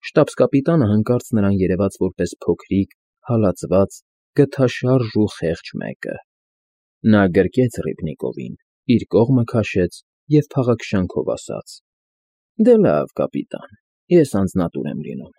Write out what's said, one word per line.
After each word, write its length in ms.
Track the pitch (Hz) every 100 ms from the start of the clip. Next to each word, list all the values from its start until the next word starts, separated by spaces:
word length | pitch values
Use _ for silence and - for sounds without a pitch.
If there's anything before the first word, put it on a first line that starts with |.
Շտաբս 320 | - - 143 -
կապիտանը 540 | 127 139 135 165 113
հանկարծ 400 | 104 110 123 -
նրան 260 | 113 98 98
երևաց 420 | 92 90 98 -
որպես 380 | 92 - 87 -
փոքրիկ, 560 | - 85 - 95 98 _ _ _ -
հալածված, 760 | 117 104 90 80 90 98 - _ _ _ -
գթաշարժ 760 | 143 - 127 - 123 131 117
ու 140 | 107 104
խեղճ 440 | - 82 82 -
մեկը։ 420 | - - - - - _ _ _ _ _ _ _ _
Նա 180 | 110 107 98
գրկեց 520 | 85 92 - 127 -
Ռիբնիկովին, 720 | - - 82 69 64 - 62 - _ _ -
իր 160 | 117 -
կողմը 380 | 92 117 131
քաշեց 580 | 117 120 104 - 87 - _ _ _
և 160 | 151 143
փաղաքշանքով 840 | - 123 120 - 101 92 - 65
ասաց. 460 | - - 50 - - _ _ _ _ _ _ _ _
«Դե 160 | 220 226
լավ, 320 | 170 76 69
կապիտան, 680 | - 69 71 - - - _ _ _ _
ես 220 | 175 143
անձնատուր 540 | 101 95 95 85 - 67
եմ 120 | -
լինում։ 320 | 76 64 64